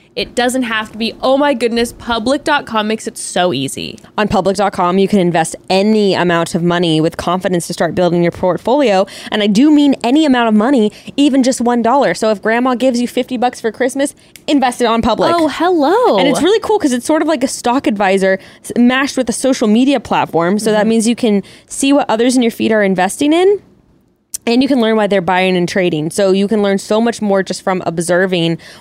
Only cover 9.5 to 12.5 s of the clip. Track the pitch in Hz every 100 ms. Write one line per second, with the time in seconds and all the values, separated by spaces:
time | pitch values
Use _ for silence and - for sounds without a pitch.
9.5 | 202 294 294 285 254 226 285 311 247 233
10.5 | 214 226 285 214 - - - 285 269 247
11.5 | 254 240 247 226 269 214 208 220 208 208